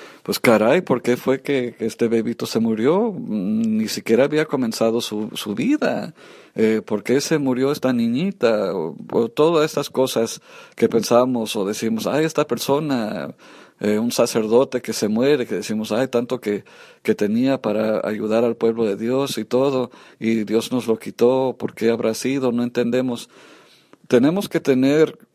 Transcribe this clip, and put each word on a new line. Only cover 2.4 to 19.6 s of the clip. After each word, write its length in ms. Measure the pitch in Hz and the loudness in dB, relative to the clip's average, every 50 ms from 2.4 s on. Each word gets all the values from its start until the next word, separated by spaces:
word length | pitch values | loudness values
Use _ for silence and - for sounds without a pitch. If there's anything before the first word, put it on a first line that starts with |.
| 120 | -8
se 140 | - - 117 | -4 -2 0
murió? 520 | 113 113 110 107 117 139 175 196 240 226 | 0 0 0 2 2 2 2 2 0 -2
Mm, 640 | 185 143 - - 107 107 90 104 110 113 113 110 110 107 | -4 -6 -8 -6 -6 -4 -2 -2 -2 0 0 0 0 0
ni 100 | 110 101 | -2 -2
siquiera 360 | - - - - 113 117 139 | -4 -6 0 2 4 4 4
había 200 | 143 147 151 156 | 2 2 0 -2
comenzado 560 | - 143 131 123 113 110 - 113 113 113 117 | -2 -2 -2 -2 -4 -2 0 0 0 0 0
su, 300 | - - 107 104 107 - - | -4 -4 -6 -6 -6 -8 -8
su 200 | - - 107 101 | -8 -8 -6 -6
vida. 600 | 110 147 247 302 302 247 - 113 - - - - - - - - - - - _ | -2 0 0 0 0 0 -2 -2 -4 -6 -10 -12 -18 -20 -20 -20 -20 -20 -12 _
Eh, 280 | - 110 110 110 107 101 | 0 2 2 2 0 -2
¿por 180 | - 107 101 | -4 -6 -4
qué 180 | - - 123 139 | 0 0 0 0
se 180 | 135 - 165 151 | 0 0 -2 0
murió 340 | 139 131 123 127 135 139 | 0 0 0 0 0 0
esta 200 | 151 - - 131 | 0 0 -2 0
niñita? 800 | 127 117 117 117 120 135 180 196 190 - 127 113 110 104 98 90 90 | 0 0 0 0 0 0 -2 -2 -2 0 2 2 2 2 0 -2 -2
O, 200 | 92 78 82 - - - - | -4 -4 -6 -8 -10 -10 -2
o 160 | - 104 117 113 | 0 0 0 0
todas 360 | - - 151 165 170 151 151 | 2 2 2 4 4 2 2
estas 260 | 156 - 147 139 - | 0 0 -4 -6 -2
cosas 500 | - 131 131 123 - 117 113 110 - - - - - - - - _ | 0 0 0 0 0 0 -2 -2 -4 -10 -16 -20 -20 -20 -20 -20 _
que 120 | - 117 - | 0 0 2
pensamos 680 | - 113 104 - 120 120 127 131 127 117 110 - - | 2 2 2 4 4 4 4 4 0 -2 -4 -4 -4
o 80 | 107 95 | -4 -2
decimos, 420 | 98 107 - 113 110 113 110 104 | -4 -4 -4 -2 -2 -2 -2 -2
"Ay, 180 | 90 117 147 160 | -2 0 0 0
esta 220 | 160 - 147 135 | 0 0 -2 -2
persona, 880 | - 127 - - - 139 147 160 147 135 120 107 107 104 87 67 - - - - - - - - - _ _ | -2 -2 -4 0 0 0 0 0 -2 -2 -2 -2 -4 -6 -8 -8 -10 -12 -16 -20 -20 -20 -20 -20 -20 _ _
eh, 180 | 104 104 104 107 | -2 0 0 0
un 140 | 117 120 | 0 0
sacerdote 680 | - - 120 120 - 117 110 107 113 127 135 135 - 123 | 2 2 0 2 2 0 0 4 4 2 2 2 -2 -4
que 120 | - 113 | -6 -6
se 160 | 107 - 113 104 | -4 -4 -2 0
muere", 380 | 107 113 127 139 151 131 117 | 0 2 2 2 2 2 0
que 100 | 107 107 | -4 -4
decimos, 340 | 87 - - 107 107 107 - | -6 -4 -6 -6 -6 -4 -2
"Ay, 160 | 104 120 131 131 | -2 -2 0 0
tanto 320 | - 120 123 120 127 123 | 0 -2 -2 -2 -6 -4
que, 240 | - 107 104 95 - - - - - - - _ | -2 -4 -4 -4 -6 -12 -20 -20 -20 -20 -20 _
que 120 | - 107 104 | -2 -2 0
tenía 460 | - 104 101 110 120 127 135 135 127 | 0 0 0 0 0 2 2 0 0
para 460 | - 107 104 110 110 107 107 - - | -2 -2 -2 0 0 0 0 -2 -2
ayudar 380 | 104 107 107 107 107 107 117 120 | -4 -4 -4 -2 0 0 2 2
al 120 | 117 113 | 2 0
pueblo 280 | - 113 113 113 117 113 | 0 0 0 0 0 0
de 120 | 101 98 | -2 -2
Dios 420 | 92 110 120 131 135 139 139 - 113 | -2 -2 -2 -2 -2 -2 -2 -4 -6
y 60 | 107 | -4
todo, 460 | - 120 123 | -2 0 2